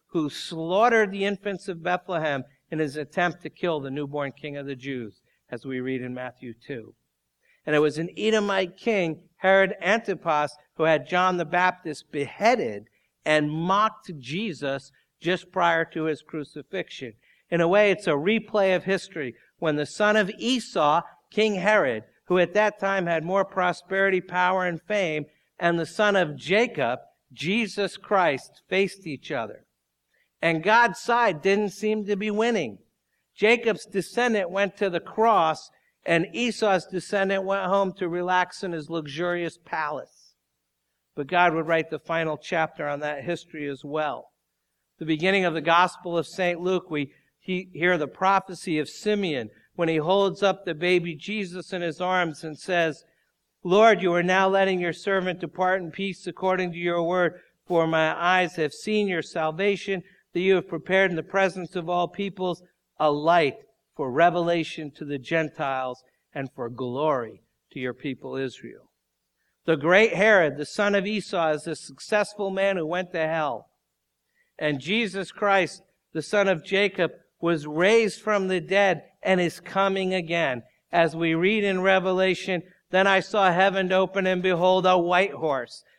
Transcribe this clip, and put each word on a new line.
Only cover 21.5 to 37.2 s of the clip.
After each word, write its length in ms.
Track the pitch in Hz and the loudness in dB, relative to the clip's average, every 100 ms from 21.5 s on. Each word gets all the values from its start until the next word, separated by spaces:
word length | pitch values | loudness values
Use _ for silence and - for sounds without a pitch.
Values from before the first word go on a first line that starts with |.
| 190 | 2
Herod, 480 | 190 214 139 110 - _ - | 2 4 2 -2 -8 _ 0
who 120 | 180 | 2
at 160 | 175 | 2
that 260 | 202 214 208 | 2 0 0
time 280 | 196 196 170 | -4 -2 -2
had 160 | 165 | -2
more 220 | 165 196 190 | 0 0 0
prosperity, 760 | 190 180 175 - 190 196 185 | 0 -2 -2 -6 0 2 0
power, 440 | 185 180 180 190 180 | -2 -2 0 0 -2
and 160 | 165 | -6
fame, 440 | - 208 170 151 147 _ _ - | -4 -2 -2 -4 -8 _ _ -2
and 200 | 175 170 | 0 0
the 60 | 160 | -2
son 300 | - 208 196 | 0 2 2
of 200 | 156 139 | 0 -4
Jacob, 640 | 127 202 240 156 120 127 - _ _ | 0 2 2 0 -2 -2 -10 _ _
Jesus 640 | 123 151 220 208 - 196 - | -8 -2 -2 -2 -4 -6 -6
Christ, 640 | - 202 170 135 - _ - | 0 2 2 0 -8 _ -4
faced 400 | 185 196 - 175 | -2 -2 -4 -12
each 240 | 131 - | -12 -8
other. 340 | 135 104 - _ _ _ _ _ _ _ - | -8 -8 -12 _ _ _ _ _ _ _ -4
And 200 | 170 160 | -2 0
God's 380 | 180 233 233 - | 2 2 2 0
side 420 | - 240 226 151 | -2 2 2 0
didn't 280 | 196 202 208 | 0 0 0
seem 360 | - 214 214 202 | -4 -4 -4 -4
to 100 | 196 | -4
be 140 | 214 | -4
winning. 480 | 208 233 220 123 98 _ _ _ _ _ - | -2 0 0 -4 -10 _ _ _ _ _ 0
Jacob's 500 | 214 240 233 196 - | 4 4 2 -4 -4
descendant 640 | 190 - 240 240 214 175 | -6 -4 -2 0 0 -2
went 260 | 185 202 - | -2 -2 0
to 120 | 196 | -2
the 100 | 170 | -2
cross, 720 | 170 - 226 202 160 156 - _ _ _ - | -6 2 4 4 2 0 -8 _ _ _ 0
and 220 | 165 170 | 0 0
Esau's 520 | 214 240 - 214 185 - | -2 -4 0 2 2 0
descendant 580 | 180 - 202 | -10 -4 -2